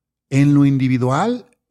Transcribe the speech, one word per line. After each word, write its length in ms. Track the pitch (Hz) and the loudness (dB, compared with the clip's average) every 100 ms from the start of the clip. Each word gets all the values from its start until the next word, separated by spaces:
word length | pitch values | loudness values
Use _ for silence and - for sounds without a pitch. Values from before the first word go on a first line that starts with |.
| _ _ - | _ _ -4
en 240 | 135 143 | 0 2
lo 120 | 143 143 | 4 2
individual, 800 | 135 131 127 123 139 208 247 - _ _ | 0 -2 -2 -2 -2 -4 -6 -10 _ _